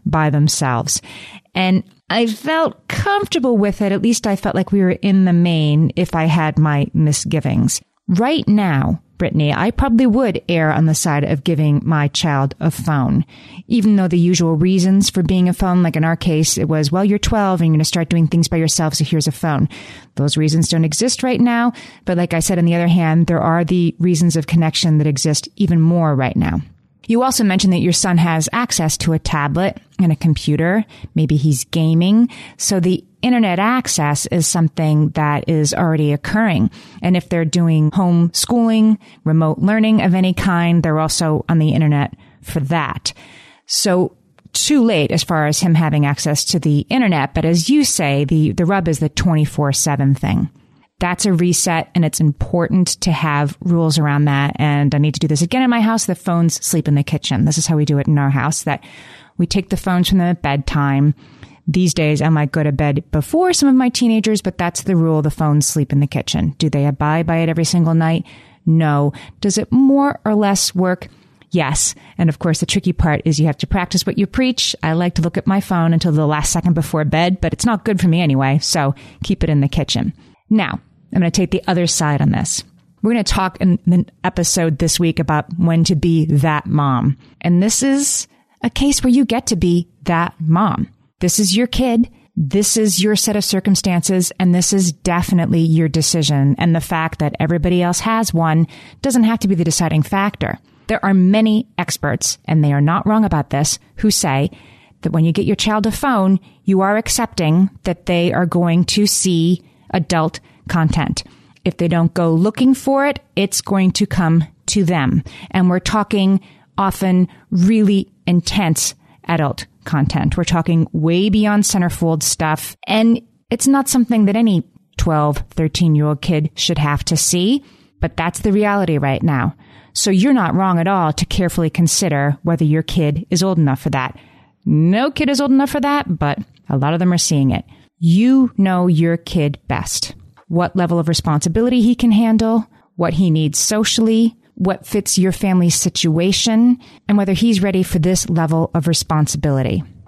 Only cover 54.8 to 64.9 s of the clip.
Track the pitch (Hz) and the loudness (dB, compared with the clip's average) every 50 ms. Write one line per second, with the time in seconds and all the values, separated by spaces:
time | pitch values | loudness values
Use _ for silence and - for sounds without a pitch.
54.8 | 143 143 139 147 147 151 147 - - 147 151 139 170 170 - 254 262 247 240 233 | 0 0 2 2 0 0 0 -2 -2 -2 0 0 0 0 0 0 0 0 0 0
55.8 | 214 220 226 220 - - 180 - - 190 170 170 170 165 - - - - - 165 | 0 0 0 0 -2 -4 -6 -4 -4 -2 0 2 2 0 0 -2 -4 -4 -2 -2
56.8 | 151 156 143 143 143 - - 143 - - - - - 147 147 156 156 - 170 151 | 0 2 2 0 0 0 -4 -4 -2 -2 -2 0 0 0 0 0 -2 0 0 0
57.8 | 151 147 147 143 139 - 151 147 143 139 135 139 123 147 160 - - 165 139 - | 0 0 0 0 0 0 0 2 2 0 0 0 0 -2 -4 -4 -4 -6 -6 -6
58.8 | - - - - - - - - - - _ - 175 165 - 202 185 - 190 175 | -8 -14 -20 -20 -20 -20 -20 -20 -20 -12 _ -4 -4 -2 -2 -4 -4 -4 -6 -6
59.8 | - 190 180 175 180 - 190 190 175 175 180 - - 147 139 143 139 - - 147 | -2 -2 0 0 0 2 2 2 2 0 0 -2 -2 -2 -2 -2 -2 -2 -2 0
60.8 | 143 139 139 139 143 151 143 - - - - - - - - _ _ - 147 185 | 0 0 2 2 2 2 0 -2 -6 -20 -20 -20 -20 -20 -20 _ _ -4 0 0
61.8 | 185 170 - - 160 151 151 147 - 160 160 151 147 139 - 170 151 151 143 135 | 0 0 0 0 0 0 0 0 0 0 0 0 0 -2 -2 -2 -2 -2 0 0
62.8 | 151 147 143 151 - _ - 156 147 - - 320 370 359 339 - 285 277 262 262 | 0 0 -2 -2 -4 _ -4 -4 -2 -2 0 0 2 2 2 2 2 4 4 4
63.8 | 262 247 240 - 247 233 226 220 202 220 214 196 - 190 180 - 180 170 - - | 2 0 0 0 0 2 2 2 0 0 -2 -2 -2 -4 -4 -4 -4 -4 -4 -4
64.8 | - - | -4 0